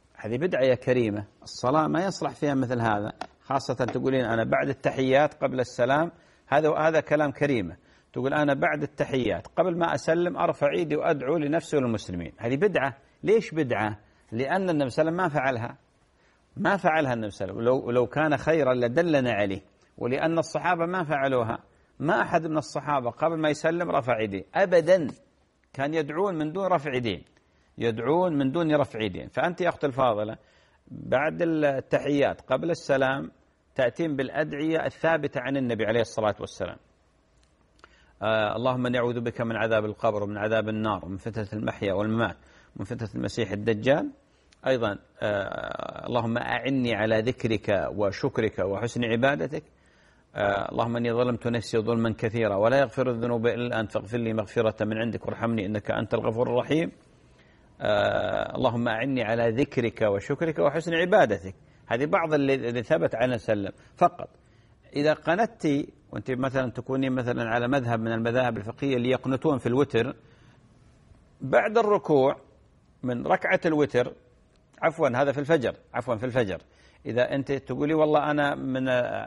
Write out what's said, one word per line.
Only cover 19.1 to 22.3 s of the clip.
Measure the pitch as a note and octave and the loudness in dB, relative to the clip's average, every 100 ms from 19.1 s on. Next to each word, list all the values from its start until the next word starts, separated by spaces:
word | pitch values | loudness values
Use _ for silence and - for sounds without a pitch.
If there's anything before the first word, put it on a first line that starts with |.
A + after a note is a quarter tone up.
| D3 B2 | 2 2
عليه، | G2+ G#2 F#2+ - _ _ - | 2 0 -2 -10 _ _ -8
ولأن | A#2+ C#3 D#3+ E3 | -4 0 0 0
الصحابة | D#3 D3+ D#3 F3 E3+ | -2 -2 -2 0 0
ما | F#3 | -2
فعلوها، | D#3 D3 C3+ B2+ A2+ B2+ - _ _ - | -2 0 2 2 0 -4 -10 _ _ -6
ما | C#3+ A3+ | 0 0
أحد | G3 | 2